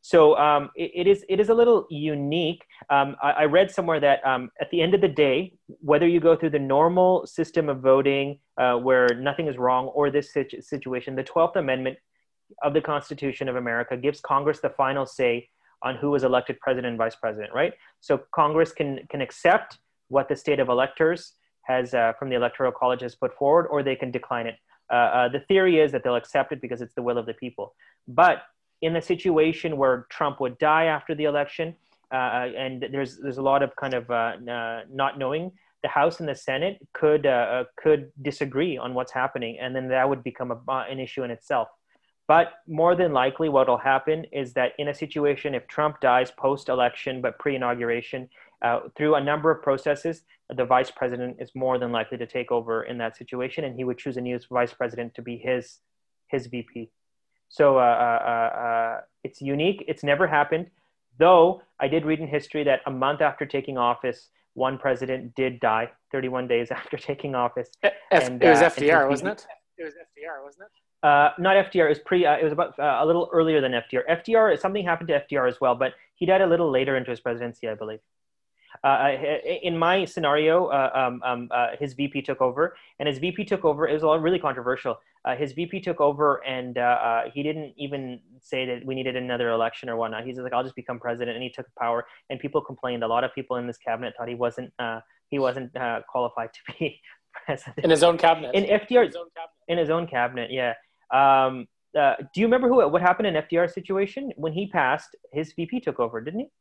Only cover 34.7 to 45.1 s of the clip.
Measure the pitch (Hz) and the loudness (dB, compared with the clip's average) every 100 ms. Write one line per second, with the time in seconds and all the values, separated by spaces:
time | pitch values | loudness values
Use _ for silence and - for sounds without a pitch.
34.7 | 113 - 135 135 139 131 151 180 _ _ | -10 -10 -4 -4 -2 -4 -4 -6 _ _
35.7 | _ 135 147 151 - 156 135 - 135 180 | _ -2 2 2 0 -8 -8 -6 -4 -4
36.7 | 202 - - 151 151 143 123 110 123 123 | -6 -18 -2 2 4 2 2 0 -2 -6
37.7 | - 156 147 135 - 139 139 143 127 175 | -2 2 2 0 -10 -10 -6 -6 -2 -2
38.7 | 131 123 127 127 131 131 131 113 113 127 | -4 -6 -6 -4 -4 -4 -4 -8 -8 -6
39.7 | 131 127 131 135 135 123 - 127 117 127 | -6 -2 0 2 0 -6 -8 -8 -6 -4
40.7 | 131 107 135 127 - 123 117 _ 135 110 | -4 -4 -10 -10 -8 -8 -10 _ -4 -4
41.7 | _ _ _ _ _ - 160 165 - - | _ _ _ _ _ 4 4 4 -4 -10
42.7 | 156 170 180 175 135 131 - 160 135 131 | 0 2 4 2 2 0 0 2 4 4
43.7 | 117 135 135 - 156 - 139 127 131 127 | 2 2 0 0 -4 -6 -10 -6 -2 -2
44.7 | - 147 143 151 | -2 -8 -6 -8